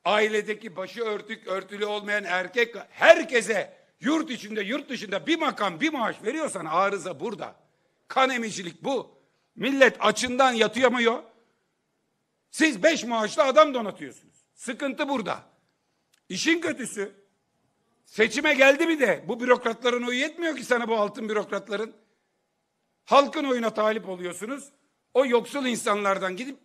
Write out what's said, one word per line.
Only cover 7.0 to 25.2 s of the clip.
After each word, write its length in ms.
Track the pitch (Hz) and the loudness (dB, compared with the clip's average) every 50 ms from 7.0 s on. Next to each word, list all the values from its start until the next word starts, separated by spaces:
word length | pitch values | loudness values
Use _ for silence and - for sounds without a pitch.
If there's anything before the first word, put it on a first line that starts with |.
| 196 185 160 131 | -6 -10 -10 -8
burada. 360 | 156 226 196 156 143 110 - _ _ _ _ _ _ _ _ _ _ | -8 -10 -8 -10 -12 -14 -14 _ _ _ _ _ _ _ _ _ _
Kan 220 | - - 254 262 262 | -4 2 2 2 2
emicilik 540 | 262 240 226 214 - - 190 170 - - - | 2 -2 -4 -6 -8 -8 -10 -12 -12 -6 -4
bu. 380 | 254 277 226 - - _ _ _ _ _ _ _ _ _ | -2 -2 -2 -4 -8 _ _ _ _ _ _ _ _ _
Millet 420 | - 208 262 277 269 262 226 233 - | -4 -4 -2 4 6 6 6 6 2
açından 520 | - 214 214 - 254 247 247 254 269 262 | 0 0 2 0 -4 -2 2 2 4 4
yatıramıyor. 720 | 240 226 214 208 214 240 262 247 247 247 233 226 233 294 - - _ _ _ _ _ _ _ _ _ _ _ _ _ _ _ _ _ _ _ _ _ _ _ _ | 4 2 2 2 2 2 2 4 4 2 2 2 0 0 -6 -14 _ _ _ _ _ _ _ _ _ _ _ _ _ _ _ _ _ _ _ _ _ _ _ _
Siz 320 | - - 320 311 247 185 - | -2 0 0 0 2 2 2
beş 200 | 320 320 - 214 | 2 2 2 -2
maaşlı 400 | 240 233 226 214 208 - 311 294 | -4 -2 -2 -2 -2 0 2 2
adam 300 | 269 247 302 311 302 262 | 4 6 6 6 6 4
donatıyorsunuz. 720 | 240 220 190 - - 147 127 107 - _ _ _ _ _ _ _ | -2 -4 -6 -8 -10 -14 -16 -16 -20 _ _ _ _ _ _ _
Sıkıntı 560 | _ - 247 254 - 294 277 226 - 294 277 | _ -10 -10 -6 -4 -4 -6 -2 -2 -2 -2
burada. 340 | 285 254 185 170 135 - - _ _ _ _ _ _ _ _ _ _ _ _ _ _ _ _ - | -2 -2 -2 -4 -6 -6 -8 _ _ _ _ _ _ _ _ _ _ _ _ _ _ _ _ -12
İşin 320 | 185 - - 302 339 349 | -8 -2 0 0 0 2
kötüsü, 500 | 339 330 262 269 226 - - 214 196 214 - _ _ _ _ _ _ _ _ _ _ _ _ _ _ _ _ _ _ | 0 -4 -4 -6 -8 -8 -8 -8 -8 -8 -10 _ _ _ _ _ _ _ _ _ _ _ _ _ _ _ _ _ _
seçime 480 | _ - - 226 233 - 277 294 302 285 | _ 0 0 0 2 2 0 2 2 6
geldi 340 | 254 269 277 285 294 330 | 8 8 8 8 6 2
bir 120 | 330 320 302 | 2 2 2
de. 240 | 254 202 160 135 - | 2 2 0 0 -2
Bu 120 | 165 247 233 | -6 -6 -4
bürokratların 640 | 247 247 247 240 - 233 226 - - 240 247 240 240 | 2 4 2 4 4 -2 -4 -2 -2 -2 0 0 -2
oyu 120 | 247 247 254 | -4 -2 -2
yetmiyor 380 | 285 320 311 339 339 320 285 | -2 -4 -4 -4 -4 -4 -4
ki 60 | 254 208 | -6 -2
sana, 240 | - 247 233 240 | 0 0 0 2
bu 80 | 220 226 | 0 0
altın 340 | 214 208 202 208 269 220 208 | 0 0 -2 -2 -6 -6 -4
bürokratların. 680 | 214 208 190 - 208 196 196 226 202 202 226 220 - _ _ _ _ _ _ _ _ _ _ _ _ _ _ _ _ _ _ _ _ _ _ | -4 -4 -4 -4 -6 -8 -6 -6 -6 -6 -6 -8 -12 _ _ _ _ _ _ _ _ _ _ _ _ _ _ _ _ _ _ _ _ _ _
Halkın 380 | - 220 277 285 - 285 311 294 | 4 6 6 6 4 0 -2 0
oyuna 300 | 269 247 240 226 214 220 | 0 0 0 0 -2 0
talip 360 | 220 214 214 220 220 170 190 | 2 0 2 0 -2 -4 -8
oluyorsunuz. 600 | 185 175 180 175 175 - 202 233 277 277 - - _ _ _ _ _ _ _ _ _ | -10 -8 -8 -10 -8 -10 -10 -10 -10 -10 -12 -18 _ _ _ _ _ _ _ _ _
O 120 | 247 | 2